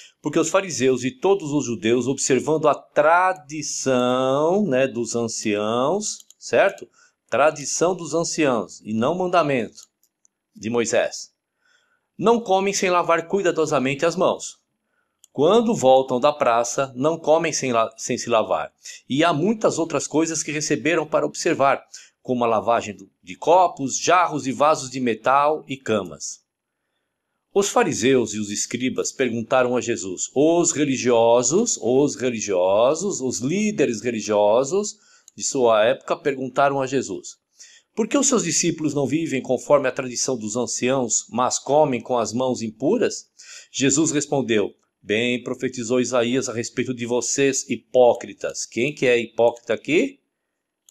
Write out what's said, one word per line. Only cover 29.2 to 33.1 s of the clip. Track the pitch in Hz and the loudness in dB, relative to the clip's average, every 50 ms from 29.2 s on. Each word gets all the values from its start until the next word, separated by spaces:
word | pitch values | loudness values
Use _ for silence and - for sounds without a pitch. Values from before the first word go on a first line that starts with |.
| 131 120 113 117 110 - 139 127 127 123 123 | -2 -2 -2 -4 -4 0 2 2 2 2 0
a | 120 | -2
Jesus. | 104 117 113 92 90 95 90 - - - - | -2 -2 -4 -4 -6 -10 -8 -8 -8 -4 0
Os | 127 147 160 170 170 165 131 | 2 2 4 4 4 2 0
religiosos, | - 131 151 139 131 113 107 123 120 113 117 117 117 123 127 135 151 202 240 240 - - | 0 0 0 -2 -2 -2 0 2 4 4 6 6 6 4 4 2 2 0 0 0 -4 -4
os | - 113 127 135 147 135 - | -2 0 2 2 2 2 0
religiosos, | - 120 127 120 110 101 101 95 87 90 92 98 107 120 131 156 156 190 208 | -2 -4 -4 -4 -4 -4 -2 0 2 2 4 4 4 4 4 2 0 -2 -6